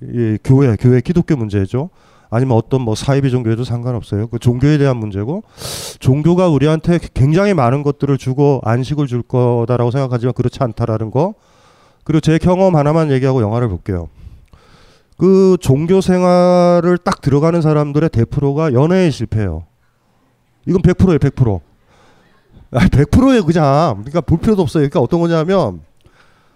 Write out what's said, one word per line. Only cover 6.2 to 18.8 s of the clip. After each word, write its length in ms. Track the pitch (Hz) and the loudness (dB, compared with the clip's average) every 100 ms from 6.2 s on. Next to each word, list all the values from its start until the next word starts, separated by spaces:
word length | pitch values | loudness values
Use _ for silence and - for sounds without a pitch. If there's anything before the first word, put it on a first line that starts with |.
| 151 180 185 | 2 2 2
우리한테 500 | 139 147 160 170 175 - - | 2 0 0 0 -2 -2 -2
굉장히 400 | 135 170 202 175 | 2 2 2 2
많은 260 | 120 139 | 0 0
것들을 340 | 143 143 139 135 | -2 -4 -2 -2
주고 420 | 131 131 143 131 | -2 0 0 0
안식을 440 | 107 120 127 147 139 | -2 -2 -2 -4 -4
줄 160 | 123 | -4
거다라고 640 | 113 127 123 120 113 120 120 | -4 -2 0 0 -2 -2 -2
생각하지만 440 | 131 135 123 123 - | -2 -2 -2 -4 -2
그렇지 240 | 123 - | -4 -2
않다라는 480 | 127 104 117 110 110 | -6 -4 -4 -4 -4
거. 240 | 123 180 220 _ _ _ _ _ _ | -4 -4 -6 _ _ _ _ _ _
그리고 160 | - 156 | -2 0
제 180 | 156 160 | 2 2
경험 380 | 170 180 190 160 | 2 2 2 2
하나만 340 | 143 165 156 | 2 0 0
얘기하고 300 | 131 131 131 | 0 0 0
영화를 280 | 104 117 120 | 0 -2 -2
볼게요. 380 | 90 - 90 80 - - - _ _ _ _ _ _ _ - | -4 -6 -6 -8 -16 -20 -20 _ _ _ _ _ _ _ 0
그 400 | 175 190 190 180 | 4 4 4 2
종교 420 | - 135 165 190 | 2 0 2 0
생활을 960 | 185 180 180 180 180 180 175 175 170 180 | 2 2 2 4 4 4 4 2 2 0
딱 220 | - - | -2 -4
들어가는 400 | 143 143 160 170 | 0 2 2 2
사람들의 480 | 156 151 147 143 160 | 2 0 0 0 0
대프로가 640 | 113 117 - 139 139 160 | 0 -2 -2 -2 -2 0
연애에 360 | 120 | 0